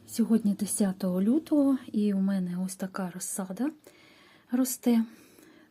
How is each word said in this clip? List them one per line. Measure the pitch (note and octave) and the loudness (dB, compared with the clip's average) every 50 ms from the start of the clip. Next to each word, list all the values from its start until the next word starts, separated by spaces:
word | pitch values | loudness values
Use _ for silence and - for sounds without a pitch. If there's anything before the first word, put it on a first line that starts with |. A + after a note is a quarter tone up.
| _ - | _ -12
Сьогодні | - - A3+ F#3+ A3+ A3+ - G3+ G3 | -2 0 2 4 4 2 4 2 0
десятого | - G#3+ F#3 - - G#3+ F#3+ F#3 - - F#3 F3+ F#3 | 0 -2 -6 0 0 0 0 0 -2 -2 -2 0 2
лютого, | G3 G#3 B3 D#4+ D#4 - D#4+ D4 C#4 C#4 C#4 B3+ - - | 2 2 2 2 2 2 2 4 4 4 2 0 -2 -4
і | - A3 G#3 G#3 G3+ | -2 0 0 2 2
у | G3 | 2
мене | F#3+ G3 G3 G3 F3+ F3+ F3 F3+ F#3 | 0 0 0 -2 -2 -4 -4 -4 -4
ось | F#3 - | -6 -6
така | - G3 F#3+ F#3+ - F#3+ F3 | -8 -10 -8 -6 -6 -8 -6
розсада | E3 F#3 - - - - F#3+ F#3 F#3+ - A#3+ D4 D#4 - _ - - - - - - - - - _ _ _ _ | -8 -8 -10 -8 -6 -8 -6 -8 -4 -4 -4 -4 -4 -8 _ -20 -20 -20 -20 -20 -20 -20 -20 -20 _ _ _ _
росте. | - B3 C4 B3 - - - B3 A#3+ A3+ A3+ - - - - - - - - - - - - _ | 0 0 0 0 -2 -2 2 2 4 4 2 0 -6 -20 -20 -20 -20 -20 -20 -20 -20 -20 -20 _